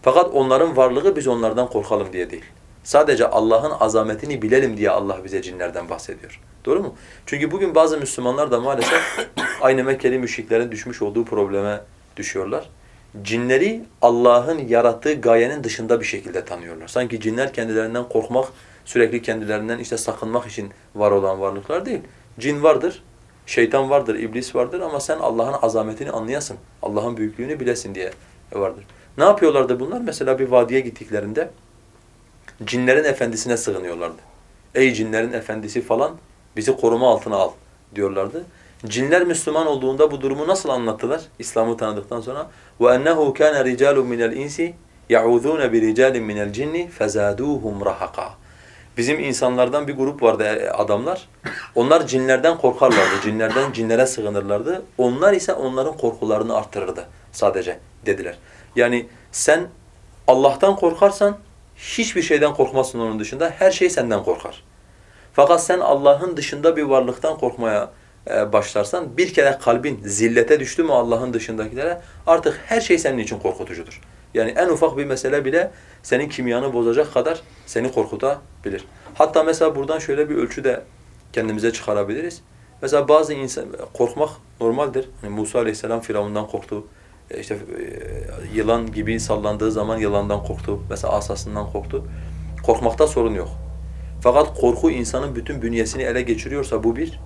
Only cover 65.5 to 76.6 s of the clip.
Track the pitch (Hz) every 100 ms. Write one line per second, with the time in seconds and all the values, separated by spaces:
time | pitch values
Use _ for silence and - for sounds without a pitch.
65.5 | 170 - 180 - 143 143 143 180 151 139
66.5 | 147 160 156 143 135 123 123 160 160 123
67.5 | 120 113 104 - - - - - 107 104
68.5 | 104 104 104 101 180 151 123 180 170 139
69.5 | - 123 120 143 113 101 98 113 117 117
70.5 | 151 131 - 160 131 117 117 127 117 113
71.5 | 110 107 120 156 175 - - - 165 151
72.5 | - - 226 226 165 147 131 107 104 101
73.5 | - 92 85 80 - - - - 113 113
74.5 | 117 180 151 165 135 143 131 135 143 135
75.5 | 160 196 - - - - 127 147 139 123
76.5 | 120